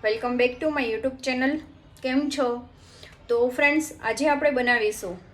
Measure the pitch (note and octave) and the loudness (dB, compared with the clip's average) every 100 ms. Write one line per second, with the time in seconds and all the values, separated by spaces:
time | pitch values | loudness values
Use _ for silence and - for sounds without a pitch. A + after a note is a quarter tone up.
0 | G#3+ A3 B3 B3 B3 B3 D#4 D4 A#3+ A3 | 0 -2 -2 2 2 2 -2 0 -2 -2
1 | C4 B3+ C4+ B3+ C4 D#4 - - - - | -4 -4 -4 0 0 -2 -8 -20 -20 -10
2 | C4 C4 C#4+ C4+ A3 A#3+ B3 - - - | -2 0 0 0 -2 -2 -10 -20 -20 -20
3 | - - - A#3 B3 B3+ C#4+ D4+ D4+ - | -20 -20 -2 2 2 4 4 2 -2 -6
4 | A3 A3+ D4+ C#4+ D4 B3+ B3 A#3+ G#3+ G#3 | -4 0 2 2 2 2 2 2 2 -2
5 | F#3+ F3+ - | -8 -10 -14